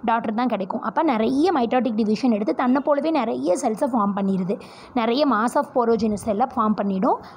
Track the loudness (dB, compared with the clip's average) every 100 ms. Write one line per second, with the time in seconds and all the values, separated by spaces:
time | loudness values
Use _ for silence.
0 | -2 0 0 -2 0 -2 -4 -4 -4 0
1 | 2 2 2 2 2 2 2 2 0 0
2 | 0 2 2 2 0 0 2 2 2 0
3 | 2 0 -2 -2 0 0 0 -2 0 0
4 | 0 0 0 0 -2 -4 -8 -20 -8 -2
5 | 0 2 2 2 0 0 0 0 2 2
6 | 0 -2 -2 -2 -2 0 0 0 0 0
7 | 0 0 -4